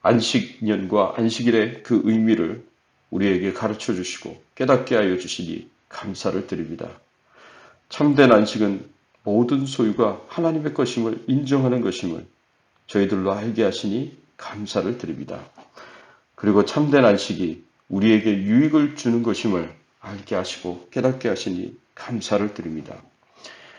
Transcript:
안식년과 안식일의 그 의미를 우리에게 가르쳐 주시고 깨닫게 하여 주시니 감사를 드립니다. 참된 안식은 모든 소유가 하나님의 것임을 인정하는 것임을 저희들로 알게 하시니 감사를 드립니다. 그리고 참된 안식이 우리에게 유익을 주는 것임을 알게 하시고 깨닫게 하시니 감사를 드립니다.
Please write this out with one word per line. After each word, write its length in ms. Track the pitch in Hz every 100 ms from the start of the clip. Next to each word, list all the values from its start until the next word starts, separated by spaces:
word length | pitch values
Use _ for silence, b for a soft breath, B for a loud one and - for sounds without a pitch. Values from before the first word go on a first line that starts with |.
안식년과 1120 | - 120 107 123 101 - 107 101 95 104 95 -
안식일의 680 | 113 117 120 113 110 -
그 180 | - 113
의미를 640 | 107 110 110 107 82 117 - _ _ _ _
우리에게 440 | 92 101 92 95
가르쳐 400 | 92 110 107 -
주시고 480 | 92 90 - - - _ -
깨닫게 400 | 131 131 - 117
하여 220 | 98 90
주시니 520 | 85 - 85 82 - _ _
감사를 600 | - 98 92 104 92 -
드립니다. 420 | 85 78 82 - - _ _ _ b b b b b _
참된 440 | - 147 139 135
안식은 580 | 107 107 107 104 98 - _ _ _
모든 420 | - 107 123 139 135
소유가 560 | - 110 101 110 95 -
하나님의 460 | - 165 156 151
것임을 500 | 147 123 - 113 107 -
인정하는 540 | 131 135 139 131 123
것임을 440 | 101 90 90 82 - _ _ _ _ _ _
저희들로 440 | 104 95 98 95
알게 320 | 101 113 110
하시니 540 | 104 - 104 107 147 - _ -
감사를 600 | - 104 104 104 95 120
드립니다. 480 | 85 67 71 - - - - B B B B B _ -
그리고 300 | 104 101 101
참된 400 | 147 147 139 120
안식이 580 | 98 - 87 87 80 _ _ _
우리에게 480 | 98 110 110 110 98
유익을 580 | 98 117 156 151 147 -
주는 280 | 123 120
것임을 520 | 117 - 113 92 80 - _ _
알게 360 | 98 101 - 90
하시고 520 | 92 - 90 87 -
깨닫게 380 | - 127 131 117
하시니 480 | 92 - 90 - - _ -
감사를 580 | - 117 - 104 104
드립니다. 480 | - 85 78 - - - _ _ B B B B